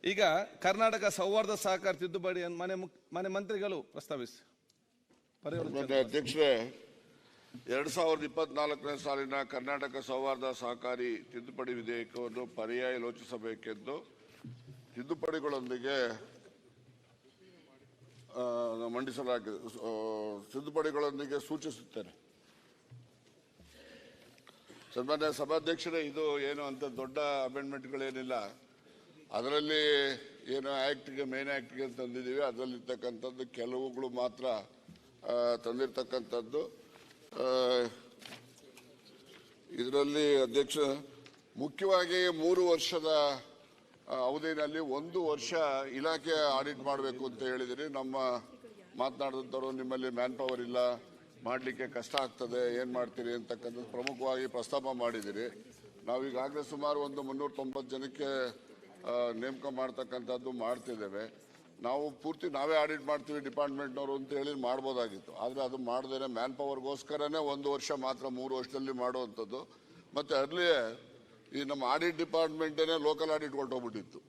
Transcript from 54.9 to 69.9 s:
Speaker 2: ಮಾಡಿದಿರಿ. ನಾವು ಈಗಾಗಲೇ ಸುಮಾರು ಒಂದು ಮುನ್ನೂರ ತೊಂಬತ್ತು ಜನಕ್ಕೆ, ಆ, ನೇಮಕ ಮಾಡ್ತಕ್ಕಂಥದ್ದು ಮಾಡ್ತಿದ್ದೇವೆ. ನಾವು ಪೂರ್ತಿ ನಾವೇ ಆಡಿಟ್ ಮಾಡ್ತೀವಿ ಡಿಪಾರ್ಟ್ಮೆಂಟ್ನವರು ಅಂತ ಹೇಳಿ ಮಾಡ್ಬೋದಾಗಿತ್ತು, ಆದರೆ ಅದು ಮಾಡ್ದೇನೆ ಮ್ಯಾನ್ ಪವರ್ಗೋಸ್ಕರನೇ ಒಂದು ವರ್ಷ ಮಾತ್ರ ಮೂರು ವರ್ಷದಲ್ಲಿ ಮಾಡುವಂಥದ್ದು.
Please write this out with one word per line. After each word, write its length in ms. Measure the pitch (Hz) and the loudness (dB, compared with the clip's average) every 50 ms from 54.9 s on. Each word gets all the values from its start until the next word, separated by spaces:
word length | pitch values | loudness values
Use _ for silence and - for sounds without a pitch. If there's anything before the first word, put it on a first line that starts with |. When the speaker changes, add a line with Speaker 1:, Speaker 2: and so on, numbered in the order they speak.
Speaker 2:
ಮಾಡಿದಿರಿ. 720 | 131 123 120 120 113 113 101 101 98 104 117 123 - - - - - - - - - - - | -2 0 0 0 0 0 -4 -4 -4 -4 -4 -6 -8 -12 -18 -20 -20 -20 -20 -20 -20 -10 -4
ನಾವು 220 | 113 120 127 135 139 | -2 0 0 0 -2
ಈಗಾಗಲೇ 340 | 120 127 131 143 143 151 | -2 -2 -2 -2 -2 -4
ಸುಮಾರು 380 | 143 - 151 143 143 147 147 147 | -6 -6 -6 -2 0 2 2 2
ಒಂದು 220 | 143 143 135 139 | 0 -2 -2 -4
ಮುನ್ನೂರ 280 | 135 135 131 135 147 143 139 | -4 -4 -4 -2 -4 -4 -4
ತೊಂಬತ್ತು 420 | - 135 131 135 139 131 123 135 131 | -4 -6 -4 -4 -6 -6 -6 -6 -6
ಜನಕ್ಕೆ, 500 | 135 135 131 147 147 139 135 135 127 123 113 - - - - - - - - - | -6 -8 -6 -4 -2 0 0 0 -2 -2 -4 -10 -18 -20 -20 -20 -20 -20 -20 -8
ಆ, 340 | - 120 120 123 123 120 | -4 -2 2 2 2 2
ನೇಮಕ 340 | 117 110 120 131 135 127 139 143 | 0 -2 -4 -4 -6 -4 -6 -6
ಮಾಡ್ತಕ್ಕಂಥದ್ದು 840 | 131 127 131 127 123 - 131 110 123 127 117 107 127 123 123 131 | -2 -2 -2 -2 -2 -4 -6 -4 -6 -8 -4 -4 -4 -4 -4 -6
ಮಾಡ್ತಿದ್ದೇವೆ. 960 | 127 120 113 117 127 123 117 127 120 110 107 98 95 101 110 107 - - - - - - - - - - | -4 -2 0 0 -2 -2 -4 -8 -6 -6 -6 -6 -4 -6 -6 -8 -10 -18 -20 -20 -20 -20 -20 -20 -18 -6
ನಾವು 300 | 113 120 131 143 147 151 | -2 0 0 0 0 -2
ಪೂರ್ತಿ 380 | 135 123 - 156 160 160 - 175 | -6 -6 -6 -6 -6 -4 -4 -2
ನಾವೇ 280 | 143 135 139 156 160 | 0 0 2 6 6
ಆಡಿಟ್ 260 | 156 151 151 156 151 | 6 6 4 0 -2
ಮಾಡ್ತೀವಿ 380 | 135 139 147 143 127 147 151 147 | 0 0 0 0 0 -4 -4 -4
ಡಿಪಾರ್ಟ್ಮೆಂಟ್ನವರು 760 | 135 139 123 147 147 143 139 139 143 135 127 139 139 135 139 | -4 -4 0 0 0 0 0 -4 -4 -4 -4 -4 -2 -2 -2
ಅಂತ 180 | 139 135 131 | -2 -2 -2
ಹೇಳಿ 220 | 147 139 135 143 147 | -2 -2 -2 -2 -2
ಮಾಡ್ಬೋದಾಗಿತ್ತು, 800 | 135 123 120 127 135 135 135 131 123 117 113 98 95 82 - | -2 0 0 0 0 0 0 0 0 0 -2 -2 -10 -12 -14
ಆದರೆ 320 | 82 87 107 123 131 139 135 | -8 -4 -4 -4 -2 -2 -2
ಅದು 140 | 123 131 131 | -2 -2 -4
ಮಾಡ್ದೇನೆ 480 | 127 120 120 127 135 131 135 131 135 | -2 0 0 0 0 -2 -4 -2 -2
ಮ್ಯಾನ್ 300 | 135 123 113 120 131 131 | -2 0 0 0 0 0
ಪವರ್ಗೋಸ್ಕರನೇ 840 | 127 143 139 139 131 127 135 143 135 - - 151 147 147 147 151 160 | -2 -2 -2 -2 -2 -2 -4 -4 -6 -6 -6 -2 0 0 0 0 0
ಒಂದು 340 | 151 143 139 139 139 143 | 0 0 0 0 0 0
ವರ್ಷ 200 | 143 139 139 - | 0 0 0 -2
ಮಾತ್ರ 360 | 151 135 131 131 135 120 - 135 | -2 0 0 -2 -2 -2 -4 -6
ಮೂರು 280 | 127 127 131 131 131 | -4 -4 -2 -2 -2
ವರ್ಷದಲ್ಲಿ 360 | 131 127 127 131 135 131 135 | -2 -2 -4 -4 -4 -2 -2
ಮಾಡುವಂಥದ್ದು. 760 | 131 123 123 123 127 127 127 110 104 113 113 101 113 131 - - - - - - | -2 0 0 0 0 0 -4 -4 -4 -8 -6 -6 -6 -8 -8 -12 -18 -20 -20 -20